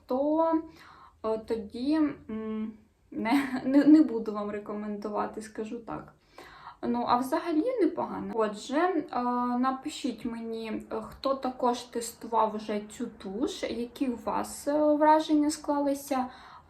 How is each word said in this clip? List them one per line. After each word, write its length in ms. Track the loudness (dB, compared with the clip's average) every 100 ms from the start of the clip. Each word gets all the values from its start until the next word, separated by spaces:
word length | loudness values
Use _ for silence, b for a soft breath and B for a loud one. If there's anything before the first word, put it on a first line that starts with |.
| -4
то, 480 | 0 2 4 4 2 -2 B B B B B
е, 140 | -4 -2
тоді, 580 | -2 -6 -6 -6 0 2 2 0 -8
м, 440 | -8 -6 -6 -6 -10 _ _ -12
не, 500 | -4 0 2 0 -4
<laughs> 40 | 2
не, 200 | 6 8
не 160 | 8
буду 320 | 8 0 -4
вам 180 | -6 -6
рекомендувати, 920 | -8 -8 -8 -8 -8 -6 -4 -4 -6
скажу 380 | -12 -10 -10 -10
так. 340 | -10 -12 -12 -20 B B B B B B
Ну, 220 | -4 -2 2
а 100 | 2
взагалі 460 | 2 -2 0 4 4 6
непогано. 520 | 2 2 -4 -4 -4 0
Отже, 420 | 0 -2 -4 0
е, 440 | 2 0 -2 -2 0 0 0 2
напишіть 640 | 0 0 -6 -6 -6 -4 -6
мені, 460 | -6 -8 -6 -6 -8 -6
е, 100 | -8
хто 340 | -8 -6 -2 -2
також 440 | -2 0 0 0
тестував 760 | -4 -8 -8 -10 -2 2 2 0
вже 260 | -4 -6 -6 -8
цю 100 | -10
туш, 560 | -8 -10 -4 -4 -4
які 440 | -6 -4 -6 -4 -4
у 100 | -2 -4
вас, 420 | -4 -6 -6 -2
е, 260 | 2 4
враження 580 | 6 6 6 6 4 4
склалися, 760 | 0 -2 0 0 -2 -2 -2 -2 B B B